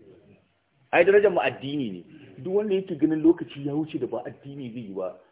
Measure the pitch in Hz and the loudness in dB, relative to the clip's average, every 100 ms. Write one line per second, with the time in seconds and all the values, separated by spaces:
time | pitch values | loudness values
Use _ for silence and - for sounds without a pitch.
0 | - - _ _ _ _ _ _ _ 156 | -20 -20 _ _ _ _ _ _ _ 4
1 | 175 202 202 175 165 104 135 147 113 90 | 6 6 6 2 -2 -4 -6 -4 -6 -8
2 | - - - - 156 202 214 190 190 151 | -14 -20 -20 -12 -4 -2 0 -2 -2 0
3 | 156 156 160 165 - 143 143 147 156 151 | 0 4 4 4 0 -10 -6 -4 -4 -4
4 | 113 110 135 117 139 143 123 120 104 95 | -6 -6 -8 -14 -16 -12 -12 -10 -10 -8
5 | 92 - _ | -8 -10 _